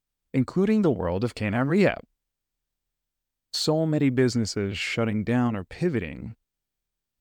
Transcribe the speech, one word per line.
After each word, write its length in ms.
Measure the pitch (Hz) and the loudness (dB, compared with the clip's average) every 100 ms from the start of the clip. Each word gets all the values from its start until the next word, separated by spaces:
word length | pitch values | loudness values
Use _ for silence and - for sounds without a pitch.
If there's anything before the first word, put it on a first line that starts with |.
| _ _ _ | _ _ _
including 480 | 135 120 175 202 220 | -2 0 2 2 4
the 100 | 175 | 4
world 320 | 104 87 92 | 2 0 0
of 100 | 117 | -2
canine 360 | - 107 113 135 | -2 -2 0 2
rehab. 320 | 185 165 - - _ _ _ _ _ _ _ _ _ _ _ _ _ _ | 4 4 2 -8 _ _ _ _ _ _ _ _ _ _ _ _ _ _
So 320 | - - 156 160 | -6 -2 0 2
many 240 | 151 139 | 2 2
businesses 680 | 123 127 120 107 - 98 92 | 4 2 2 -2 -2 -4 -4
shutting 460 | - - 113 107 | -6 -2 -2 -2
down 320 | 104 123 120 107 | 0 0 0 -2
or 80 | |
pivoting. 720 | 92 - 175 127 82 69 64 113 _ _ _ _ _ _ _ _ | -8 -4 -2 -2 -4 -10 -14 -14 _ _ _ _ _ _ _ _